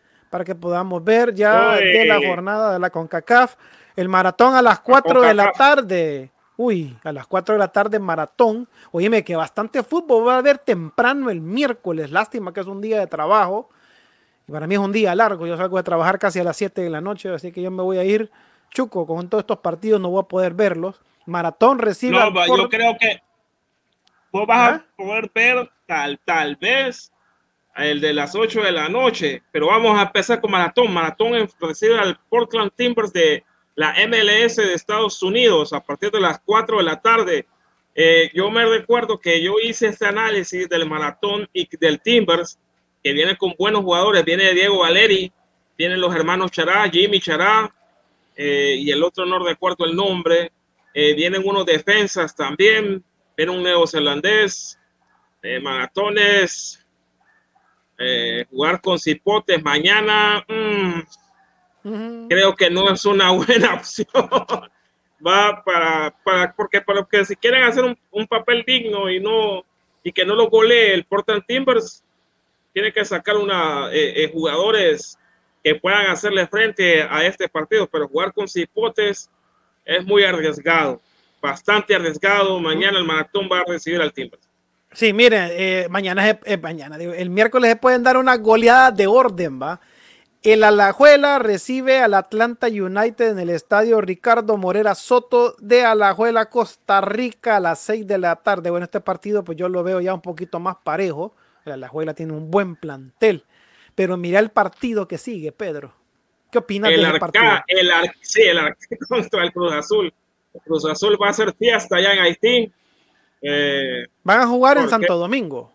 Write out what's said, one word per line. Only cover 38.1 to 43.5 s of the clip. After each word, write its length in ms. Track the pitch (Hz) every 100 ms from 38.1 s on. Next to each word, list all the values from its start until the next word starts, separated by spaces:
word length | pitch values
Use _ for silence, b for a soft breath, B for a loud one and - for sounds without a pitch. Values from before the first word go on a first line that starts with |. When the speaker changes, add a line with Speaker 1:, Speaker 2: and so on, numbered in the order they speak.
| 165 160
Speaker 2:
yo 160 | 165 202
me 160 | 226 226
recuerdo 540 | 226 - 240 220 214
que 200 | 175 165
yo 140 | 175 214
hice 240 | 233 220 220
este 180 | 214 202
análisis 640 | 208 226 202 175 185 175
del 200 | 170 156
Maratón 600 | 151 147 - 202 208 202
y 160 | 180 165 -
del 240 | 165 147
Timbers, 580 | 220 240 185 170 170 - _ _ _ _
que 80 | 139
viene 240 | 143 170 190
con 180 | 190